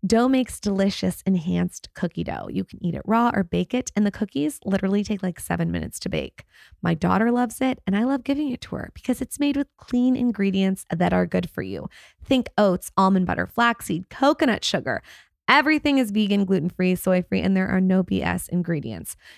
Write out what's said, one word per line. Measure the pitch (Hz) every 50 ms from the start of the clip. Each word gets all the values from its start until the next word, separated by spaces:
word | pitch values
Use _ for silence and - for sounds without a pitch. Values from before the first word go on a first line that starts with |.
| -
Dough | 190 226 226 240 254
makes | 262 262 254 - - -
delicious | - 208 196 190 190 196 190 - - 185 175 - -
enhanced | - 190 180 151 175 175 175 175 180 - - - - _
cookie | - - 175 - - 170
dough. | - - - 50 50
You | - - 190
can | - - - -
eat | 175 170
it | - -
raw | - 220 226 233 240 -
or | - 190
bake | 175 - 175 180 - -
it, | 247 254 - -
and | - 214
the | 202
cookies | - - 220 196 _ 277 285 302 285 - _
literally | - 190 190 196 190 190 208 208
take, | - 214 196 -
like, | 185 170 -
seven | - - 180 170 170 165
minutes | 170 175 - - - -
to | - -
bake. | - 78 - - _ - - _ _ - - - - _ -
My | 170 165
daughter | 160 - 175 185 185 220 233
loves | 240 247 247 233 226 -
it, | 262 262 254 - _ -
and | 190 202
I | 226
love | 254 277 269 240
giving | - 277 277 302 285
it | 247 -
to | - - -
her | - - - -
because | - - - 247 -
it's | 262 - - -
made | 285 285 277 277
with | 285 _ _ _
clean | - - - 247 247 254 254
ingredients | - 240 247 226 - 202 196 185 196 190 190 190 190 - _ -
that | 165 180 175 180
are | 180 180
good | 170 - 185 180 -
for | - - 190
you. | - 95 82 - - _ - - - _ _ -
Think | - 277 254 233 - _ -
oats, | 208 202 180 185 - - _
almond | - 190 190 196 190 185
butter, | 170 - - - -
flaxseed, | - - 240 233 233 - - - 185 160 185 _
coconut | - - - 277 320 - 330 277 214 - -
sugar. | - - 170 113 127 120 - - - - - - _ _ _ _ -
Everything | 240 285 302 285 311 302 - 294 285 269
is | 254 208
vegan, | 202 214 214 202 202 202 202
gluten-free, | 185 196 185 143 180 - - 185 185 185
soy-free, | 180 - - 185 180 180 _ 190 190
and | - 185 190 190
there | 185 -
are | - 190
no | 190 185 185 190 190
B | - 196 190
S | - 175 180 180 - -
ingredients. | - 180 175 165 170 151 143 - 110 85 - - - _ _ - -